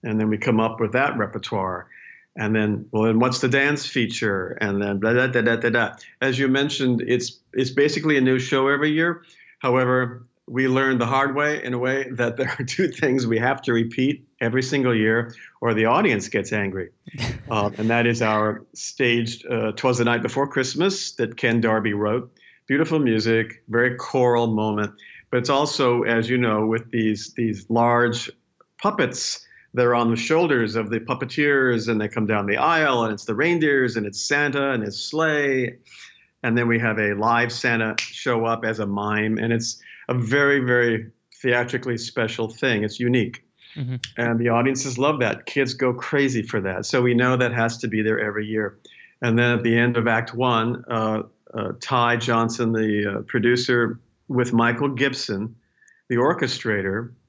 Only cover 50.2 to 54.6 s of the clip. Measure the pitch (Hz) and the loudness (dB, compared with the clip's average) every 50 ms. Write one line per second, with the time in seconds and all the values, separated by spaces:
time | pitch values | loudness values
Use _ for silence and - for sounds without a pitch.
50.2 | 117 - - 117 127 127 120 113 113 120 120 - - - 120 113 110 110 110 110 | 0 -4 -4 -2 0 2 2 2 0 0 -2 -4 -6 -6 -4 -2 0 0 -2 -2
51.2 | 113 113 _ _ _ _ - 113 107 98 - 120 - - 135 123 117 117 120 120 | -4 -8 _ _ _ _ -8 -6 -6 -6 -6 -8 -6 -2 0 0 2 2 2 0
52.2 | 110 127 120 117 113 113 117 - 123 113 113 110 110 107 104 104 104 101 98 107 | 0 0 2 2 2 0 0 0 0 0 2 2 2 2 2 0 0 -2 -2 -4
53.2 | 107 - - 123 107 120 120 120 123 - 127 120 117 113 117 - _ _ _ _ | -8 -2 -2 2 4 4 4 2 2 2 2 2 2 0 -2 -8 _ _ _ _
54.2 | _ _ 135 123 123 123 117 113 | _ _ 0 0 0 2 2 2